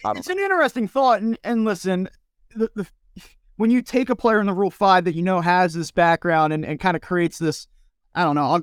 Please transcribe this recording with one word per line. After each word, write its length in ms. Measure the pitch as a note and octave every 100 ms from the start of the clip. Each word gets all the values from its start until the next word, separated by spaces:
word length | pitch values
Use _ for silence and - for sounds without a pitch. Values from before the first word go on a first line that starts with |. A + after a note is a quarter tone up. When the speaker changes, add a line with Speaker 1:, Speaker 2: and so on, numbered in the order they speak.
Speaker 1:
I 60 | G#2+
don't 80 | G#2+
Speaker 2:
It's 100 | B3+
an 100 | F#4
interesting 480 | G4 F#4 C#4 B3+ G#3
thought. 360 | C4+ C4 G#3+
And, 160 | A3+ A3+
and 220 | G3 A#3
listen, 440 | A3 F#3 F#3 F#3 F#3+ _ _ _ _
the, 160 | A3 A3 G#3+
the, 100 | F#3 _ _ - - _ _ -
when 140 | A3+
you 120 | B3
take 280 | - B3 B3+
a 40 |
player 240 | A#3 A#3+ G#3+
in 80 | G3+
the 60 |
Rule 180 | F3+ G3
five 340 | - G3 F#3 F3
that 80 |
you 80 | E3
know 180 | F3 F#3
has 340 | E3+ F3+ F3+
this 160 | D#3+ D#3
background 600 | - E3+ E3 F3 D#3+ D#3
and, 120 | D#3
and 140 | D3+ D3+
kinda 220 | F#3+ E3
creates 380 | - F3+ E3+ -
this, 280 | D#3+ D3 - _ _ _ _
I 80 | -
don't 140 | E3+ D3
know, 80 |
I'll, 180 | C3+ E3+